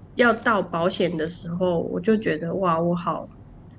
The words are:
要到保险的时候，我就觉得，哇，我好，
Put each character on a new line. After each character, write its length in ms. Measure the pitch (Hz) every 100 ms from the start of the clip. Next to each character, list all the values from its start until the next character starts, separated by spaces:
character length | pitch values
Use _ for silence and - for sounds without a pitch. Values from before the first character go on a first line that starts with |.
| - -
要 180 | 240
到 260 | 226 247 208
保 300 | 175 170 175
险 260 | - 175 170
的 120 | 160
时 220 | 175 170
候， 300 | 175 185 170
我 180 | - 180
就 180 | 180 220
觉 180 | - 156
得， 160 | 170 185
哇， 260 | 185 165
我 140 | 175 175
好， 340 | 175 156 - - - - -